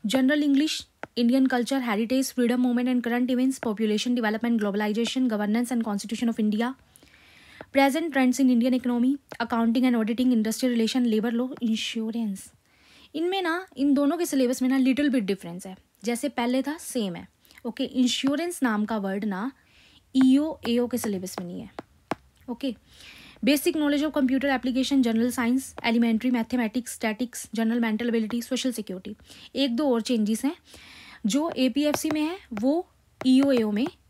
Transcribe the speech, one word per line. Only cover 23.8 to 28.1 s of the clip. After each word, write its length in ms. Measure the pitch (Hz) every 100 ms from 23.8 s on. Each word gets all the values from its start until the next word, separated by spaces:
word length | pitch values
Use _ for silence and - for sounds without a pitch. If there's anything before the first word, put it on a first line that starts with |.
| 294 285
of 80 | 302
computer 360 | 294 262 262 277
application, 520 | 262 254 254 254 277
general 260 | 233 220 240
science, 340 | 240 233 254 - - 233
elementary 420 | 233 233 220 247
mathematics, 640 | 247 226 254 226 247 233 -
statics, 460 | 220 208 247 - -
general 280 | 214 226 240
mental 240 | 226 214
ability, 320 | 240